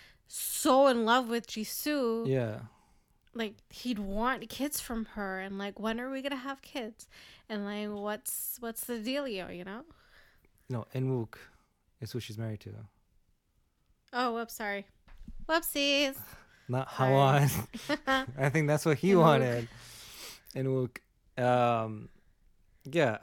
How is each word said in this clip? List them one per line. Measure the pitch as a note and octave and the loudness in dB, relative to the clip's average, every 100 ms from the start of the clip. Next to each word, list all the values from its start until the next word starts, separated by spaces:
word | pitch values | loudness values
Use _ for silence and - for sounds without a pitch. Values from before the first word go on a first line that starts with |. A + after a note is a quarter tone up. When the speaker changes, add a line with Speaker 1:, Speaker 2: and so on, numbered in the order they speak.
| - _ _ | -20 _ _
Speaker 1:
so | - - - D4 C4 C#4 | -8 -6 0 6 8 8
in | A#3+ | 6
love | A3 B3 A#3 | 4 4 2
with | A#3 - | -4 -4
Jisoo, | A3 G#3+ - D4+ D4 A#3 A3+ A3+ | -8 -8 -6 -2 0 0 0 0
Speaker 2:
Yeah. | C3 A2+ A2+ A2+ _ _ _ _ _ _ | 0 0 -6 -12 _ _ _ _ _ _
Speaker 1:
like, | A#3 G#3+ A3+ _ | -8 -8 -8 _
he'd | - B3 G#3 | -10 -6 -4
want | G3 G3+ A#3+ B3+ A#3 | -4 0 0 -2 -6
kids | - C#4+ - | -6 -6 -6
from | - A3+ G#3+ G#3+ | -6 -6 -6 -6
her, | G3 F#3+ | -6 -6
and, | F#3+ G3 | -6 -6
like, | G3+ G3 | -8 -4
when | G#3+ A3+ | -4 -4
are | B3+ | -4
we | C4+ | -6
gonna | C#4 C4+ | -6 -6
have | C4+ C4+ | -8 -10
kids? | - C#4 A3 - - - - - - | -10 -10 -10 -12 -20 -20 -20 -20 -8
And, | G#3+ G3+ | -6 -6
like, | G#3 G#3 | -6 -6
what's, | G#3 G#3 G#3 - - - - | -6 -6 -6 -6 -8 -8 -8
what's | A#3 A3+ | -8 -8
the | - | -6
dealio, | A#3+ A3 C#4 C#4 F#3+ F3+ F3+ | -6 -2 -2 -2 -6 -8 -10
you | |
know? | F#3 A3 E4 - _ - _ _ _ _ - | -10 -12 -14 -20 _ -20 _ _ _ _ -8
Speaker 2:
No, | B2 - | -8 -6
Eunwook | B2+ C3 B2+ A2 - - _ _ _ _ - | -4 -2 -2 -4 -10 -20 _ _ _ _ -14
is | A2 | -8
who | A#2+ | -8
she's | - G#2+ | -8 -8
married | A2+ G#2 | -6 -8
to. | G2+ G#2 G#2+ _ _ _ _ _ _ _ _ _ _ _ _ | -10 -16 -18 _ _ _ _ _ _ _ _ _ _ _ _
Speaker 1:
Oh, | A#3+ B3+ | -2 0
whoops, | A#3 A3+ | -2 -6
sorry. | - G#3 G3+ G3+ _ - - - - - | -6 -6 -6 -8 _ -20 -18 -14 -8 0
Whoopsies. | D#4+ E4 D4 C#4+ C#4 C#4 C4+ - - - _ - | 0 2 0 2 4 2 -2 -14 -20 -20 _ -4
Speaker 2:
Not | B2+ C3+ - | -4 -2 2
Speaker 1:
Sorry. | C3 | 6
Speaker 2:
Hawan. | C3+ C3+ C#3 C#3+ - - - - D4 - C4 C4 | 8 8 6 4 2 -6 -6 -2 -2 2 0 0
<laughs> | |
Speaker 1:
<laughs> | C3 | 0
Speaker 2:
I | C#3 | 2
think | D#3+ D3 | 2 4
that's | D3+ | 2
what | E3 C#3 | 2 2
he | F#3 | 6
Speaker 1:
Eunwook. | F#3 | 8
Speaker 2:
wanted. | D#3 C#3 B2+ A#2+ A#2 - - - - - - - - C3+ | 8 8 4 0 -4 -12 -20 -20 -18 -16 -16 -18 -12 -4
Eunwook. | C3 C3 B2 - _ _ _ - | -2 0 -2 -6 _ _ _ 0
Um, | B2 B2 A#2+ A2+ A2 G#2+ A2+ - _ _ _ _ _ _ C3+ | 4 4 4 2 -2 -8 -14 -20 _ _ _ _ _ _ -4
yeah. | E3 B2+ G#2+ | 2 2 2